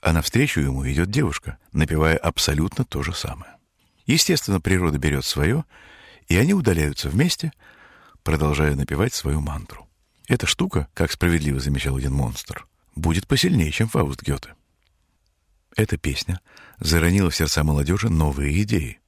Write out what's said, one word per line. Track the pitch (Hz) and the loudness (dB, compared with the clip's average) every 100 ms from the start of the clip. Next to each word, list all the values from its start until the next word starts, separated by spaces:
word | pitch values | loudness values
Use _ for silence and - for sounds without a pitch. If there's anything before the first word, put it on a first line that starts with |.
а | - | 2
навстречу | 82 76 113 143 - | 2 2 0 0 0
ему | 69 65 65 | -2 -2 -2
идёт | 69 92 | 0 0
девушка, | 113 107 - - - _ | 0 -2 -4 -10 -14 _
напевая | - 76 78 78 80 | -2 0 2 4 2
абсолютно | 82 - - 73 82 - 127 | 0 -2 -2 0 -2 -2 -4
то | - | -4
же | 71 | -6
самое. | 87 73 - - - _ _ _ _ - | -6 -8 -10 -16 -20 _ _ _ _ -2
Естественно, | 156 - 151 - 98 | 0 2 0 0 -2
природа | - 92 87 73 | 2 2 2 2
берёт | 73 69 - | 0 0 -2
своё, | - 76 139 - - - - - - _ | 0 2 0 -4 -14 -20 -20 -20 -20 _
и | 87 | 2
они | 143 | 4
удаляются | 196 113 85 73 71 71 | 2 2 2 0 -2 -2
вместе, | 85 170 - 160 - - - - - - _ | 0 0 0 -6 -10 -20 -20 -20 -20 -20 _
продолжая | - 76 73 71 76 69 | -2 0 2 2 2 0
напевать | 71 71 113 | -2 0 -2
свою | - - 76 | -2 -4 -2
мантру. | 73 71 - - - _ _ _ - | -4 -8 -10 -20 -20 _ _ _ -2
Эта | 123 - | -2 0
штука, | - 92 - 71 | -2 -2 -2 -4
как | - 85 | -2 -2
справедливо | - 87 85 73 67 | 0 2 2 0 -2
замечал | 67 69 - 67 | -2 -2 -2 -2
один | 67 | -2
монстр, | 67 60 57 - - - _ _ - | 0 -2 -4 -12 -14 -16 _ _ -4
будет | 82 82 - | 0 0 0
посильнее, | 139 180 156 78 | 0 2 2 0
чем | - 113 | 0 0
Фауст | - 73 67 | 0 -2 -2
Гёте. | - 69 - - _ _ _ _ _ _ _ _ _ _ _ - | -4 -4 -6 -20 _ _ _ _ _ _ _ _ _ _ _ -2
Эта | 107 - | -2 -2
песня | - 67 - 90 _ - - - | -4 -4 -4 -6 _ -20 -20 -8
заронила | - 85 82 98 90 | 0 2 4 4 2
в | - | 0
сердца | 76 - | -2 0
молодёжи | 76 73 71 98 113 | 2 2 0 0 0
новые | 82 76 67 71 80 | 2 2 0 -2 0
идеи. | 104 107 113 - | 0 -2 -4 -12